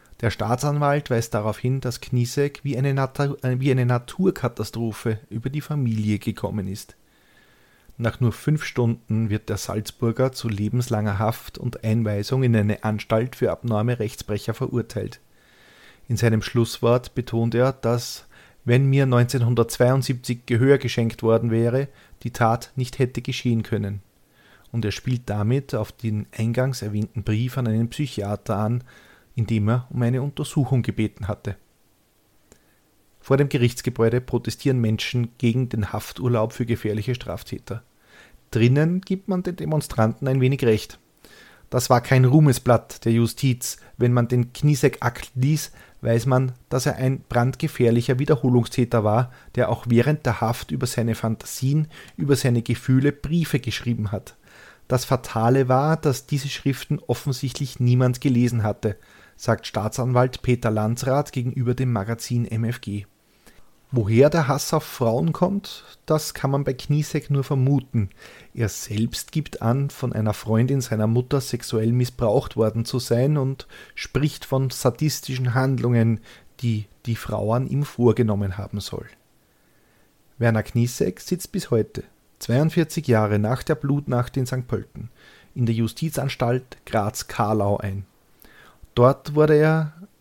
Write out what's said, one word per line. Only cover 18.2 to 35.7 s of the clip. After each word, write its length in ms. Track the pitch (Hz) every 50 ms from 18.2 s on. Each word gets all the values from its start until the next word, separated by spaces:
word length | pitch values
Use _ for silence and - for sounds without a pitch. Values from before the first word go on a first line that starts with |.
| - - - - - - _ _ -
wenn 180 | 120 120 135 139
mir 220 | 135 135 139 139
neunzehnhundertzweiundsiebzig 1400 | 131 123 120 120 123 - 135 120 117 123 117 117 - - - 127 123 131 135 123 - 131 123 - - 127 120 -
Gehör 320 | - 123 110 123 135 139
geschenkt 460 | 135 - 120 - - 117 113 - - -
worden 280 | 113 113 113 120 117
wäre, 380 | 110 113 117 117 117 135 139 139 - - - _ - - -
die 60 | 120
Tat 420 | - - 123 113 113 120 - - -
nicht 220 | - 127 123 - -
hätte 240 | 131 123 127 123 120
geschehen 400 | - 127 - - 127 117 113 107
können. 400 | - - 104 104 101 101 98 - _ _ _ _ _ _ _ _ _ _ _ _ _
Und 140 | - 117 107
er 80 | 104 98
spielt 300 | - - - 127 120 123 -
damit 440 | 101 104 104 107 123 139 135 - -
auf 180 | 113 107 - -
den 340 | _ - 113 107 104 107 - -
eingangs 460 | - 110 113 117 127 131 135 131 - -
erwähnten 400 | 107 104 104 107 - - 117 104
Brief 340 | - 107 107 120 127 127
an 100 | 139 123
einen 220 | 117 107 110 117 117
Psychiater 680 | - - 151 135 - - 101 98 104 101 - - 110
an, 280 | 95 107 107 120 123 127 - - - - - - _ _ _ _
in 120 | - 113
dem 220 | - 113 110 104 104
er 180 | 120 123 123 -
um 120 | - 120 123
eine 180 | 117 123 131
Untersuchung 600 | 127 143 - - 151 - - 160 139 - 139 127 117
gebeten 460 | - 104 - 110 104 - - - -
hatte. 280 | 107 - - - 98 - _ _ _ _ _ _ _ _ _ _ _ _ _ _ _ _ _ _ _ _ _ _ _ _ _ _ _ _ _ _ _ _
Vor 160 | - - 135 135
dem 100 | 147 139
Gerichtsgebäude 720 | - 139 120 120 - - - 127 120 - 113 113 113 123
protestieren 600 | 123 - - 120 - - 113 - - 139 131 127
Menschen 500 | 117 110 110 107 - - - 123 120 113 - -
gegen 300 | - 117 113 127 131
den 240 | 117